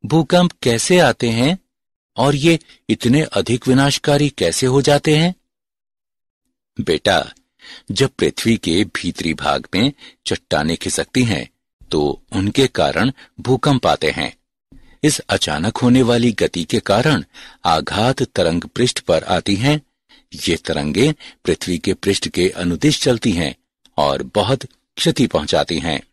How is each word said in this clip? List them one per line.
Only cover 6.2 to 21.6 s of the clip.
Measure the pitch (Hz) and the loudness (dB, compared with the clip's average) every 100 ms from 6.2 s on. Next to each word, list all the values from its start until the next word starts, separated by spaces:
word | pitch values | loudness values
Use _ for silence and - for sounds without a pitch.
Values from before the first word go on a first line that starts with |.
| _ _ _ _ _ - | _ _ _ _ _ -10
बेटा, | 101 78 - 87 69 - _ _ - - _ | -2 -2 2 0 0 -14 _ _ -20 -20 _
जब | 101 135 | -2 -2
पृथ्वी | - 82 - 113 113 | 0 -2 0 0 0
के | - 82 | 0 0
भीतरी | 101 - 85 - 85 | 0 -4 -6 -6 -6
भाग | 76 73 69 - | -4 -2 -4 -4
में | 87 131 143 - _ - | -2 -2 -2 -20 _ -8
चट्टानें | - _ 151 - 82 | -8 _ -2 -2 -2
खिसकती | 95 - - 123 | -4 -6 -4 -2
हैं, | 120 85 58 _ _ _ - | 0 -2 -6 _ _ _ -6
तो | 82 73 65 _ | -2 -2 -4 _
उनके | - 98 - 135 | -4 -2 0 0
कारण | - 104 80 117 - - - | 0 -2 0 -2 -4 -18 -12
भूकंप | - - 147 131 90 | -2 0 2 0 2
आते | 73 78 | 0 0
हैं। | 67 71 - _ _ _ - - _ | -4 -8 -10 _ _ _ -20 -20 _
इस | 151 - | -2 -2
अचानक | - - - 147 120 - | -4 -4 -2 -2 -4 0
होने | 123 123 | 2 4
वाली | 120 120 120 | 4 2 2
गति | 104 85 - | 0 -2 -2
के | 80 113 | -4 -4
कारण | - 101 143 131 71 - - - | 0 0 2 0 -4 -18 -20 -8
आघात | 92 80 71 82 117 135 | 0 0 0 -2 0 0
तरंग | 127 - 82 82 | -4 0 0 0
पृष्ठ | - - 123 - | -6 -2 -2 -2
पर | - 82 | 0 -2
आती | - 87 90 98 | 0 -4 -2 0
हैं। | 127 151 _ _ _ _ _ | 0 0 _ _ _ _ _
ये | - - 82 | -10 -4 -4
तरंगें | - 76 73 76 143 156 - _ | -4 -4 -2 0 0 0 -12 _
पृथ्वी | - 82 | -4 -4